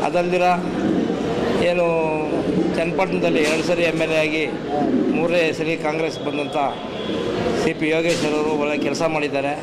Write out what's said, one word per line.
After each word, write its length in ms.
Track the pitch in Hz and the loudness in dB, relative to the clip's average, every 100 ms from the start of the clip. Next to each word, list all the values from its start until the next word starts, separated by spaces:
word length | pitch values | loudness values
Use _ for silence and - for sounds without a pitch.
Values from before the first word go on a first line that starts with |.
ಅದಲ್ದಿರ 380 | 147 170 175 180 180 180 180 - - - - - - - - - | 0 0 2 2 2 2 0 -2 0 0 0 -2 -2 -2 0 2
ಏನು 220 | 175 175 170 165 160 156 156 170 - - 165 175 | 2 2 2 2 0 0 -2 -2 0 0 0 0
ಚನ್ನಪಟ್ಟಣದಲ್ಲಿ 640 | 170 165 185 180 170 170 | 0 0 0 2 2 2
ಎರಡು 200 | 151 160 | 2 0
ಸರಿ 200 | 160 175 | 0 2
ಎಮ್ 200 | 170 160 | 2 0
ಎಲ್ 100 | 160 | 0
ಎ 80 | 160 | 0
ಆಗಿ 260 | 156 160 143 - 143 147 - - - | 0 0 -2 -4 -4 0 2 2 2
ಮೂರನೇ 380 | 151 165 175 160 | 2 2 2 2
ಸರಿ 240 | 156 156 160 | 0 -2 0
ಕಾಂಗ್ರೆಸ್ 420 | 156 156 160 147 | -2 0 -2 -2
ಬಂದಂಥ 380 | 147 143 139 135 131 117 - - - - - - - - | -4 -4 -2 -2 -2 -4 -8 -6 -4 -4 -2 -2 -2 0
ಸಿ 80 | 160 | 0
ಪಿ 160 | 160 156 | 0 0
ಯೋಗೇಶ್ವರ್ 460 | 160 165 165 151 | 2 2 0 0
ಅವರು 260 | 151 151 151 | 0 0 0
ಒಳ್ಳೆ 180 | 147 147 | 0 0
ಕೆಲಸ 240 | 143 135 | -2 0
ಮಾಡಿದ್ದಾರೆ. 560 | 165 156 147 139 139 151 | 0 0 0 0 -2 -4